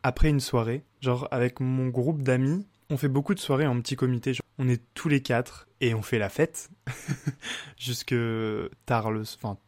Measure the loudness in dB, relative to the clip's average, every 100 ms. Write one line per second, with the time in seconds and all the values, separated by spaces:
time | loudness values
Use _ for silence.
0 | -2 4 4 4 2 0 0 -2 -8 _
1 | 0 0 0 0 0 0 -2 0 0 0
2 | 0 0 2 4 4 2 -4 _ -4 0
3 | 2 2 0 0 0 2 2 0 -2 0
4 | 0 0 -2 -4 -6 -2 0 0 -2 -6
5 | 0 2 2 0 0 -8 -20 -2 0 0
6 | 0 0 0 0 -2 -2 -16 -14 -12 -10
7 | -8 -6 -6 -8 -8 -12 -14 -12 -8 -8
8 | -2 -2 0 0 -2 -2 -6 -8 -2 0
9 | 0 -2 -4 -8 -8 -8